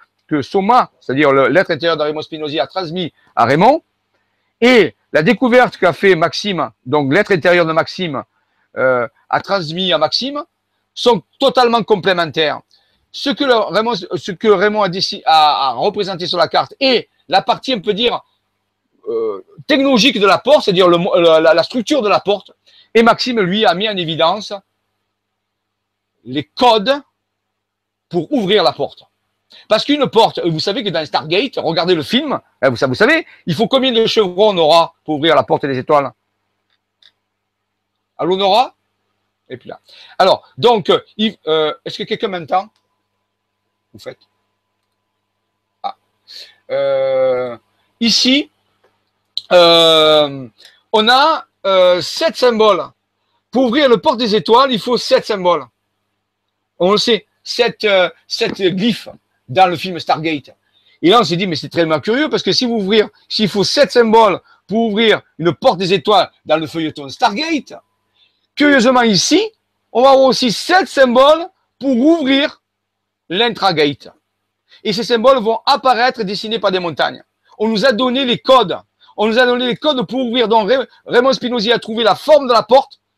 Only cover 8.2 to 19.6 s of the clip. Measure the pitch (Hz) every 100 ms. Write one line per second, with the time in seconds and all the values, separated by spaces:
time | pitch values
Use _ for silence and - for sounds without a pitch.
8.2 | - _ _ _ _ - 131 123 113 _
9.2 | - 143 160 196 151 170 190 160 151 -
10.2 | 254 285 339 _ _ _ _ - 247 208
11.2 | - - 269 254 240 233 - 208 160 175
12.2 | 165 165 151 123 - _ _ _ _ -
13.2 | 285 226 285 233 147 175 226 196 - 165
14.2 | - 170 220 190 208 214 196 180 - 196
15.2 | - 156 151 123 135 120 185 208 196 175
16.2 | 170 175 156 175 151 - 269 226 - _
17.2 | - 185 196 220 - 240 202 196 240 175
18.2 | - _ _ _ _ _ _ _ - 113
19.2 | 110 98 - -